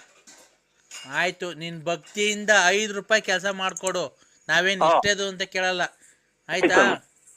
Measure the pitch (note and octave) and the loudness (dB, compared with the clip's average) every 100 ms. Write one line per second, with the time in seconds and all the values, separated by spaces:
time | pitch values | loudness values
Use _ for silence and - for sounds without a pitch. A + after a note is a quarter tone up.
0 | _ _ - - _ _ _ _ _ - | _ _ -20 -20 _ _ _ _ _ -20
1 | B2+ D3 F3+ F3 F3+ D3+ E3+ E3 D3+ E3+ | -8 -4 -4 -4 -12 -10 -12 -8 -6 -6
2 | - G#3 G#3 G#3 G#3 G3+ F3+ G3+ G#3+ G3 | -6 -4 -2 -2 2 4 4 2 -2 -6
3 | F#3 A3 G3+ F#3 G3 F#3+ F#3+ F3 F#3 F3+ | 0 0 0 -2 -2 -4 -6 -4 -6 -4
4 | C#3 _ _ _ - D#3+ F#3 G3 D#3+ D#3 | -6 _ _ _ 0 2 2 2 4 4
5 | G3+ G3 G3 F#3 F#3 F#3 F#3 F3+ E3 _ | 4 0 -2 -6 -6 -2 -2 -2 -4 _
6 | _ _ _ _ - F3+ - F#3 G3 D#3+ | _ _ _ _ -6 0 4 4 4 0
7 | _ _ _ | _ _ _